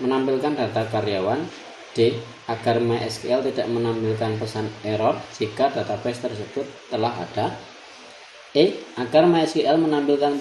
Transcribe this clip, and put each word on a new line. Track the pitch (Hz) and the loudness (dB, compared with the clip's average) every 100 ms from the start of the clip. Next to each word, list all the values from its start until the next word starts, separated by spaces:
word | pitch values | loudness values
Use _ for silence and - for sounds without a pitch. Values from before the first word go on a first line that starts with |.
Menampilkan | 127 135 135 131 147 139 | -2 0 2 2 0 0
data | 110 113 110 | 0 0 -2
karyawan. | 110 104 98 98 135 175 - - - - | -2 0 0 0 0 -4 -10 -18 -18 -8
D. | - 117 113 - - - | 2 2 2 -10 -14 -8
Agar | 113 120 117 | -2 0 2
M | 117 | 2
Y | 117 110 | 0 -2
S | - | -6
Q | - | -2
L | 127 127 | 0 0
tidak | 120 110 | -2 -2
menampilkan | 117 117 113 110 110 113 107 | 0 0 0 -2 0 -2 -2
pesan | 110 110 110 - | -4 -4 -6 -6
error | 104 107 117 - - - | -4 0 2 0 -6 -6
jika | 107 - - | -4 0 0
database | 117 104 104 123 120 123 | 0 -4 -4 -4 -4 -6
tersebut | 107 98 135 139 - - | -6 -8 -6 -8 -12 -8
telah | 117 117 | -2 -2
ada. | 104 87 104 120 - - - - - - - - - - | -2 -6 -2 -4 -4 -16 -20 -20 -20 -20 -20 -20 -20 -2
E. | 143 190 - - - | 4 4 2 -12 -8
Agar | 123 151 170 | 2 6 6
M | 170 | 6
Y | 156 | 4
S | |
Q | 160 | 2
L | 139 156 | 2 4
menampilkan | 160 147 143 143 143 143 | 4 2 2 2 2 0